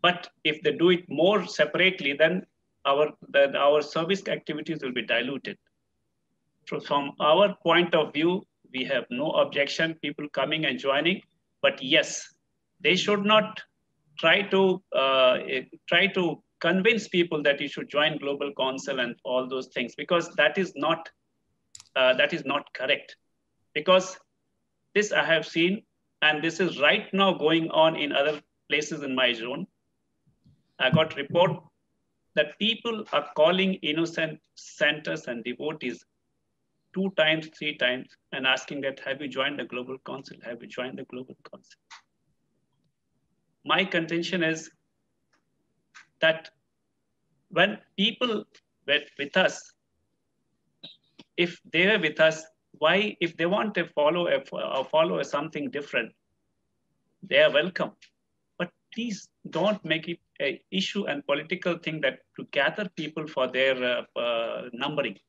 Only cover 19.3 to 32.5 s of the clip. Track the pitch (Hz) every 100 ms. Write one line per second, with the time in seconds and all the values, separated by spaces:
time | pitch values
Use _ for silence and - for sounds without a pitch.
19.3 | 127 127 131 127 139 120 - 147 175 165
20.3 | - 151 202 180 - 151 165 - _ _
21.3 | _ _ _ _ - - - 131 127 147
22.3 | 165 131 139 - - 127 123 - - _
23.3 | _ _ _ _ 151 151 185 185 - _
24.3 | _ _ _ _ _ _ - - 151 147
25.3 | 160 143 165 175 208 _ _ _ _ 151
26.3 | 151 160 160 180 - 147 208 - 190 196
27.3 | 156 147 165 160 156 160 160 143 139 143
28.3 | 147 _ _ _ 143 151 156 139 131 127
29.3 | 117 117 143 190 _ _ _ _ _ _
30.3 | _ _ _ _ - 131 - - 139 143
31.3 | 170 185 160 - _ _ _ _ _ _
32.3 | - 151